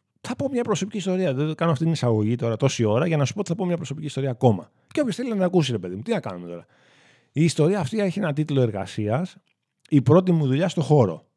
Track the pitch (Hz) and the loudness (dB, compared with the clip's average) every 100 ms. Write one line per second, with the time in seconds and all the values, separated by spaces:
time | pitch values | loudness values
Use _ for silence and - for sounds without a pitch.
0 | _ _ - 247 277 262 240 202 190 214 | _ _ -10 -6 -4 -2 -2 -2 -4 -4
1 | 185 185 185 131 151 156 170 143 165 160 | -2 0 0 0 -2 -2 0 0 0 0
2 | 123 110 107 120 117 110 135 - 110 110 | 2 2 2 0 -2 0 0 2 2 2
3 | 170 160 139 - 196 170 185 175 127 147 | 2 0 0 -2 -4 -4 -2 -4 -6 -8
4 | 151 - 135 120 131 98 - _ _ - | -8 -4 -4 4 4 4 -2 _ _ -2
5 | 277 190 247 214 180 185 135 113 90 92 | -2 -2 -4 0 2 2 2 -2 -6 -8
6 | 110 151 120 90 87 85 - _ _ _ | -4 -4 -4 -10 -12 -14 -16 _ _ _
7 | _ _ _ - 160 - 156 208 214 220 | _ _ _ 0 2 2 2 0 -2 -2
8 | 202 175 185 143 156 139 123 101 95 - | -2 -2 -2 -2 -2 2 0 0 -6 -4
9 | 104 120 180 - _ _ _ _ - 147 | -2 -2 -4 -10 _ _ _ _ 0 2
10 | - 160 185 170 143 135 175 - 131 147 | 6 6 6 2 2 0 -2 -2 2 4
11 | 107 78 _ | 4 0 _